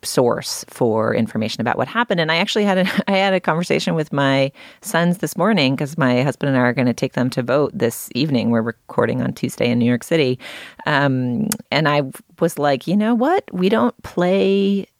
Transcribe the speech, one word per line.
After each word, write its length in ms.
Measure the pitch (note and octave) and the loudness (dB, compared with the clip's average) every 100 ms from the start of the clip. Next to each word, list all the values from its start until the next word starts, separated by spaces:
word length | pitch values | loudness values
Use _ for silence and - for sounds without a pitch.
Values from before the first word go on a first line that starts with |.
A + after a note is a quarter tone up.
source 600 | - - B2 F#2 - - - | -4 0 2 0 -4 -10 -12
for 460 | - A#2+ A2 A2 | -2 0 2 0
information 460 | A#2 A2+ A2 A2 - | 0 -2 -2 -4 -4
about 160 | A#2+ - | -2 -2
what 100 | B2+ | -2
happened. 320 | A3 A#3+ F3 | -2 -2 0
And 140 | D#3+ | 0
I 40 | E3 | 0
actually 280 | G3+ A3 | 0 0
had 140 | G#3 F#3 | 2 2
a, 80 | F#3 - | 0 -2
<laughs> 60 | - | 0
I 80 | G3 | 2
had 160 | G3 | 2
a 40 | F#3+ | 2
conversation 560 | F#3 D#3+ F3+ D3+ F3 | 0 -2 0 -2 0
with 180 | E3 D3+ | -2 -2
my 380 | C#3+ C#3 C3+ C3+ - - - | 0 2 2 0 -4 -20 -18
sons 380 | - E3 E3+ F3 | -4 0 2 0
this 180 | D3+ - | -4 -2
morning 400 | F#3 G#3+ C3 C3+ | 0 2 2 0
'cause 200 | D3 D#3+ | -4 0
my 260 | C3+ B2 | 2 2
husband 260 | C#3 - C#3+ | 0 0 0
and 100 | C3+ | 2
I 40 | |
are 100 | B2 | 2
gonna 200 | A#2+ B2 | 2 0
take 200 | A#2 C3+ | 0 -2
them 180 | - B2+ | -2 -2
to 120 | C3 | -2
vote 280 | B2 C3+ C#3+ | 0 0 0
this 360 | G#2+ A#2 - - A#2+ | 0 -2 -2 -8 -2
evening. 340 | D#3 C3 A2 | 0 0 2
We're 120 | A#2 | 0
recording 600 | A2+ - _ - A#2 B2+ | 0 -6 _ -2 0 0
on 100 | B2+ | -4
Tuesday 380 | - C3 - B2 | -4 -6 -2 0
in 80 | A#2+ | 2
New 80 | A#2+ | 2
York 160 | B2 | 0
City. 380 | - E3 C3+ B2+ - - - - - | 0 0 2 -2 -8 -18 -18 -10 -2
Um, 600 | D3 C#3+ C3 B2+ - C#3+ - - | 2 2 2 0 -2 -2 -4 -2
and 180 | C#3 D#3 | 0 2
I 140 | D3 C3+ - - - | 2 -2 -8 -20 -2
was 180 | E3+ - | -2 0
like, 300 | C#3+ C3+ - | 0 0 0
"You 80 | G3 | 0
know 180 | G#3+ | 2
what? 300 | A#3 B3+ F#4 - | 0 2 0 -2
We 160 | F#3 F#3 | -2 0
don't 260 | A3+ A#3+ - | 2 0 -4
play 880 | - - F3+ G3 F#3+ G3 G3 G3+ - | -10 -2 2 2 2 2 2 0 -4